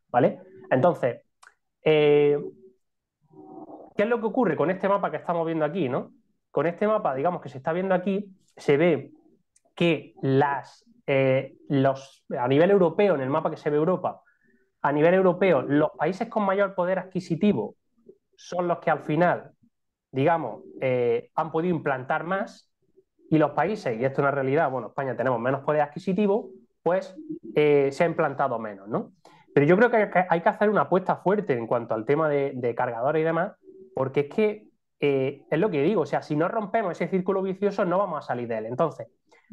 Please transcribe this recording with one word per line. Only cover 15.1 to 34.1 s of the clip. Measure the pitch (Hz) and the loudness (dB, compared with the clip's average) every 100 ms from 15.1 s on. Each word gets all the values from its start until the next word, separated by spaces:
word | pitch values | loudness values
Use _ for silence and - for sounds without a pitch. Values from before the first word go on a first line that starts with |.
| 185 | 4
europeo, | 185 175 196 147 | 4 2 2 2
los | 123 143 151 | 2 0 0
países | - 151 190 233 | 0 -4 -4 -6
con | 220 196 | -4 -2
mayor | 190 202 190 | 0 -2 -2
poder | 175 185 | -2 -4
adquisitivo | 185 185 180 156 208 151 104 - _ _ _ - _ _ | -4 -8 -6 0 2 0 -2 -10 _ _ _ -20 _ _
son | - 175 175 | -10 -6 -2
los | 170 | -2
que | - | 0
al | 147 | -2
final, | - 151 175 123 - _ _ _ _ _ _ | -2 0 2 0 -6 _ _ _ _ _ _
digamos, | 131 143 170 135 104 - - | -2 0 0 -2 -10 -16 -6
eh, | 135 127 120 117 - - | -2 0 0 0 -2 -6
han | 160 | -4
podido | 160 175 165 | -2 -2 -2
implantar | 139 131 131 156 160 | -2 -6 -2 -4 -2
más | 190 220 - _ _ _ _ _ _ _ | -6 -6 -12 _ _ _ _ _ _ _
y | 156 | 2
los | 147 | 2
países, | 147 156 214 147 113 | 2 -2 -2 -4 -2
y | 131 | -2
esto | 135 | 0
es | 143 | 0
una | |
realidad, | 139 131 139 160 | 0 0 0 0
bueno, | 131 120 | -2 -8
España | - 135 113 | -8 -6 -2
tenemos | 123 120 | -2 0
menos | 120 139 139 | 0 -2 0
poder | 151 | 0
adquisitivo, | 147 - - 185 208 202 254 - _ _ | -2 -4 -4 -2 0 0 -4 -16 _ _
pues, | - 185 190 - - 160 - - | -2 -2 -4 -16 -14 -14 -6 0
eh, | 151 143 139 | 4 4 2
se | 139 170 | 0 -2
ha | |
implantado | 160 156 135 139 117 | 0 -4 -2 -4 -4
menos, | 110 98 98 | -8 -12 -8
¿no? | 139 240 _ _ - _ | -6 -6 _ _ -20 _
Pero | - 143 | 2 4
yo | 180 | 6
creo | 240 | 4
que | 240 | 4
hay | 196 | 2
que, | 180 185 | 0 2
hay | 175 | 2
que | 180 | 0
hacer | 202 208 | 2 2
una | 196 | 2
apuesta | 147 180 185 151 | 2 0 0 -2
fuerte | - 202 196 123 | 0 0 0 -2
en | 113 | 0
cuanto | 123 117 113 | -2 -2 -6
al | 110 | 0
tema | 143 156 | 0 2
de, | 143 139 131 | 0 -2 -2
de | 120 117 | -4 -2
cargadores | 123 117 127 156 | -4 -2 -2 0
y | 160 | 0
demás, | 165 190 - - - - | 0 -4 -6 -20 -20 -14
porque | - 131 | -6 -2